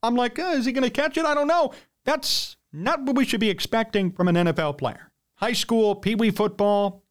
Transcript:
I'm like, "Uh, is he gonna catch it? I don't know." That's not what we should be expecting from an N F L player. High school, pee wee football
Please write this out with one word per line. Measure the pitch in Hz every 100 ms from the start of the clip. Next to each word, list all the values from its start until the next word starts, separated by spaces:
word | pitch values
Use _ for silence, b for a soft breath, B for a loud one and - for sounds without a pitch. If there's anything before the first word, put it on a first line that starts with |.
I'm | 226 240
like, | 240 240
"Uh, | 359 302
is | 240
he |
gonna | 254 254
catch | - 302 311
it? | 320
I | 294
don't | 294
know." | 339 294 B B _
That's | - 302 - - - - _
not | 151 202 320
what | 269 269
we | 262
should | 226
be | 220
expecting | 185 - 226 220 208 190
from | 185 180
an | 170
N | 175
F | 156
L | 156
player. | 143 127 110 - _ _ _
High | 214
school, | 240 - 226 214
pee | 202 196 220
wee | 220
football | 202 208 202 202 202 202 190 _